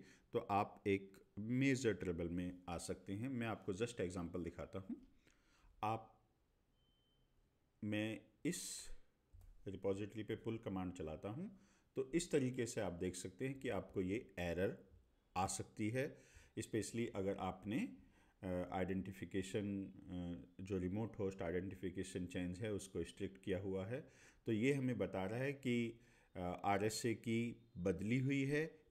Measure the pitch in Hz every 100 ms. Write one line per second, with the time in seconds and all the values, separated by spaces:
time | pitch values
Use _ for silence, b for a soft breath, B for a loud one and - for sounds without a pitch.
0 | B B B 117 - 101 104 - 104 98
1 | 95 - - - 110 127 135 127 123 92
2 | 92 85 85 87 90 - - 85 - -
3 | - 98 127 127 113 101 - 95 120 -
4 | 92 92 85 90 85 - 76 95 196 247
5 | - b b b b b b - 107 110
6 | - - _ _ _ _ _ _ _ _
7 | _ _ _ _ _ _ _ - 107 107
8 | 110 110 - _ 147 175 - - - -
9 | - _ _ - - - - 95 98 98
10 | 104 107 107 110 117 113 110 95 92 85
11 | 80 78 101 123 202 - B B B -
12 | 131 165 170 151 127 127 117 - 95 87
13 | 92 - 95 - 131 135 120 98 - 104
14 | 92 107 - - 87 85 101 175 - -
15 | - _ _ 90 95 - 101 - 107 127
16 | 139 - B B B - 117 113 - 117
17 | 117 101 98 - 92 - 98 127 233 -
18 | B B B B 95 90 90 95 92 95
19 | 95 98 87 98 95 110 101 98 98 -
20 | - 90 87 85 - - 95 95 90 104
21 | 110 - 98 95 87 87 98 95 95 95
22 | 92 98 87 95 90 90 110 101 - 92
23 | 82 - 98 - - 90 95 95 95 131
24 | - B B B - 107 127 143 127 110
25 | 101 95 95 117 135 135 127 120 117 -
26 | B B B 95 90 90 - 98 107 -
27 | 120 110 - 113 117 - - 90 90 87
28 | 101 127 131 139 135 147 160 - -